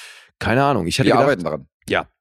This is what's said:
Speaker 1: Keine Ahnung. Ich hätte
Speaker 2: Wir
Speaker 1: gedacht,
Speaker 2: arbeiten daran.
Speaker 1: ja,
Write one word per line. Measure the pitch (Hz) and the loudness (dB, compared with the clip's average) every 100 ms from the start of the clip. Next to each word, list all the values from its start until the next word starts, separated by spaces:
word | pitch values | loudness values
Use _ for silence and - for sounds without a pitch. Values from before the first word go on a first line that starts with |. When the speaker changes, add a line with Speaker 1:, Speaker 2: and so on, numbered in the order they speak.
| - - - - | -20 -20 -20 -8
Speaker 1:
Keine | 98 120 | 0 2
Ahnung. | 139 123 85 | 2 0 -2
Ich | - | 0
hätte | 113 | 2
Speaker 2:
Wir | |
Speaker 1:
gedacht, | 117 | 4
Speaker 2:
arbeiten | 139 113 | 2 0
daran. | 82 76 67 _ - | -4 -8 -10 _ -4
Speaker 1:
ja, | 95 82 _ | -4 -4 _